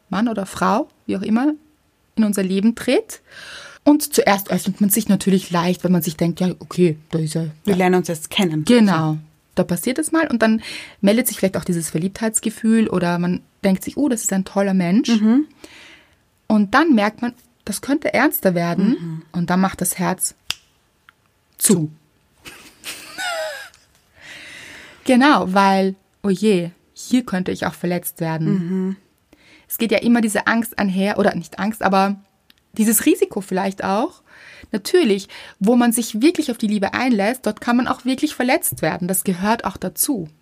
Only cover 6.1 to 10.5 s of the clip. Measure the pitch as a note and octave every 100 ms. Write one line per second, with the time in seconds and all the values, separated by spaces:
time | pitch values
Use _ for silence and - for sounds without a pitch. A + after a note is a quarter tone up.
6.1 | - E3+ E3 F#3 D#3+ D3+ - F3+ D3+ -
7.1 | D#3+ D#3 E3 D#3+ - G#3 F#3 F#3 F3+ F3
8.1 | D#3 - - F3+ D#3 D#3 A#3+ G#3 D#3+ D#3
9.1 | D#3 - _ _ F#3 F3+ F3 A#3+ C4 D#4
10.1 | D#4+ D#4+ A3+ A3